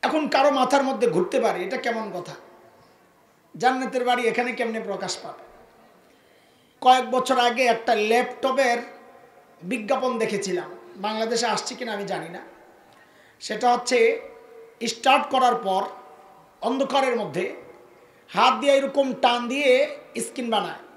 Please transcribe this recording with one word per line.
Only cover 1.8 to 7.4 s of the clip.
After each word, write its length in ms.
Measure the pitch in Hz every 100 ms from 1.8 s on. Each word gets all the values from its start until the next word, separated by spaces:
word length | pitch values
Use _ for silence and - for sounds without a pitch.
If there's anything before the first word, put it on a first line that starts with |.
| 247 226 214
কথা? 200 | 180 175 - - - - _ _ _ _ _ _ _ _ 170
জান্নাতের 480 | 240 262 262 262
বাড়ি 240 | 247 247 233
এখানে 240 | 226 247
কেমনে 280 | 240 220 220
প্রকাশ 360 | 196 190 185 -
পাবে?" 260 | 151 - - - - _ _ _ _ _ _ _ _ _ _ _
কয়েক 300 | 247 262 226
বছর 280 | 254 247
আগে 260 | 254